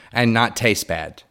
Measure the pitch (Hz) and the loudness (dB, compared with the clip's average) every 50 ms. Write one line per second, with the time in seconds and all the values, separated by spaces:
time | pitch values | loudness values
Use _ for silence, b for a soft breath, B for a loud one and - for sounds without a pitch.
0 | B B B 120 123 117 113 113 117 107 - - 120 113 101 - - - 85 82 | B B B 0 2 2 2 2 2 0 0 0 0 2 2 0 -2 -4 -6 -6
1 | 80 80 - - - _ | -6 -8 -12 -16 -20 _